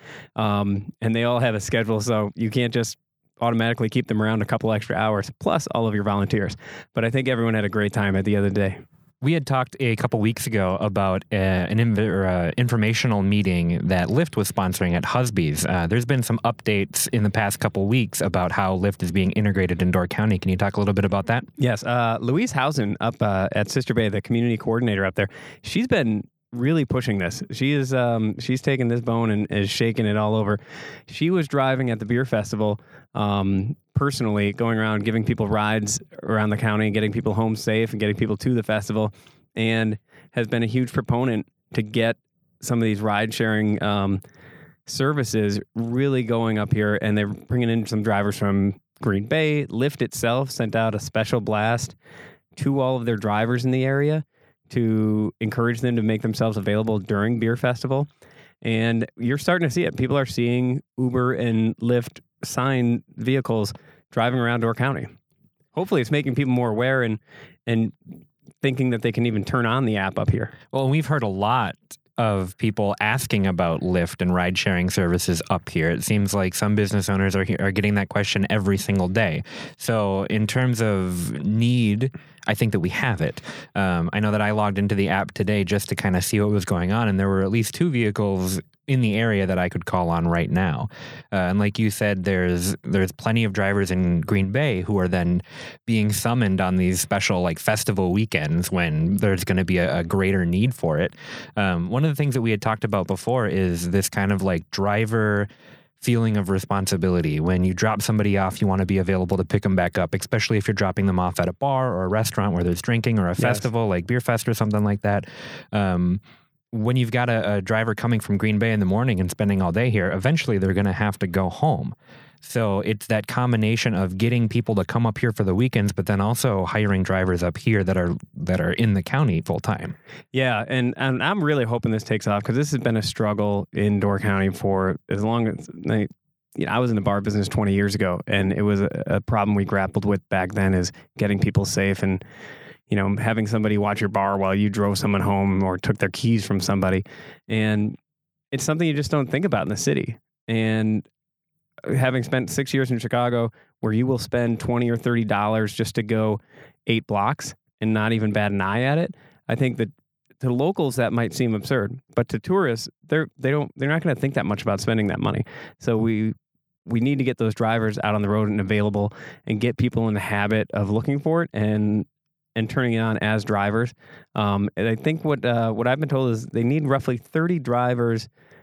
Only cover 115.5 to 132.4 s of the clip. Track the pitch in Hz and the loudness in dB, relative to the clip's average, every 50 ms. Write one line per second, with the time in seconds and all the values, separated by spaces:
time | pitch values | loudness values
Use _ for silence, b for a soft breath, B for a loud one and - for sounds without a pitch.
115.5 | B B B B - 101 101 95 90 90 90 90 90 98 B B B B B B | B B B B -2 0 0 2 2 2 2 2 0 -2 B B B B B B
116.5 | B _ _ - - 113 107 117 123 131 123 113 120 123 123 120 117 110 - 101 | B _ _ -10 -6 -2 0 0 2 2 0 0 0 0 2 2 2 0 2 0
117.5 | 104 101 92 92 110 110 110 113 110 - - 117 120 110 - - 101 98 107 110 | 0 0 0 0 0 0 2 0 -2 -2 0 0 0 0 0 0 0 0 2 2
118.5 | 107 104 113 113 110 107 98 92 95 107 123 131 110 90 92 90 - - 107 101 | 2 2 2 2 2 2 2 2 2 2 2 2 2 2 0 -2 0 0 0 2
119.5 | 101 95 95 87 85 107 123 127 107 107 90 92 78 95 98 131 160 156 - 135 | 2 2 2 2 2 2 2 2 2 2 2 0 0 0 2 2 2 2 2 0
120.5 | 113 98 92 95 95 98 101 101 90 - 107 104 95 - - 92 87 95 95 90 | 0 2 2 2 2 2 2 2 2 2 0 0 0 -2 -4 -2 0 0 0 0
121.5 | 87 - - 160 123 76 60 - - B B B B B B B B B - - | -2 0 0 0 0 0 -2 -6 -8 B B B B B B B B B -14 -6
122.5 | - 120 113 104 98 98 - - 110 104 - - 113 107 101 - - - 123 123 | -2 0 0 2 2 0 0 0 -2 -2 0 0 0 0 0 -2 -2 -2 0 2
123.5 | 120 110 107 107 117 110 - 123 107 92 95 90 92 95 113 117 120 120 117 107 | 2 2 4 2 2 2 2 0 2 2 0 0 0 0 2 2 4 4 2 2
124.5 | - 120 117 - 110 101 92 - - 117 120 113 104 - - 120 107 - 107 95 | 2 0 0 2 0 0 0 0 0 0 0 0 0 0 0 -2 0 0 0 2
125.5 | 90 98 123 131 - 117 104 104 - - 95 - 104 95 98 107 120 - - 127 | 2 2 2 2 2 2 0 0 0 -2 -2 0 0 0 2 0 0 0 0 0
126.5 | 104 98 92 85 - 107 107 101 98 92 92 - 95 92 92 92 90 85 87 87 | 0 0 -2 -2 0 0 0 2 2 2 0 0 0 0 2 2 0 0 0 -2
127.5 | 82 - - 117 110 101 95 90 92 92 87 87 82 - - - - - 78 87 | -2 -2 0 0 2 2 2 2 2 2 2 0 -2 -4 -8 -12 -12 -8 -2 -2
128.5 | 92 90 82 85 90 - 117 110 101 98 87 - - 135 151 120 87 80 - - | 0 0 0 0 0 2 2 2 2 2 0 0 0 2 2 2 2 0 0 -2
129.5 | 82 - - - 107 - - - - - B B B B B B - 131 131 127 | -4 -4 -2 -4 -4 -4 -4 -10 -12 -12 B B B B B B -2 0 0 0
130.5 | 120 104 - - 131 127 123 123 - - 135 135 131 127 123 151 196 208 165 147 | 0 0 -2 -2 -2 0 0 0 -2 -2 -2 -2 0 0 0 0 0 0 2 2
131.5 | 151 143 120 110 120 120 - 113 110 110 104 - 110 107 - 110 101 104 | 2 2 0 0 -2 -2 0 0 -2 -2 -2 -2 -4 -2 0 0 0 0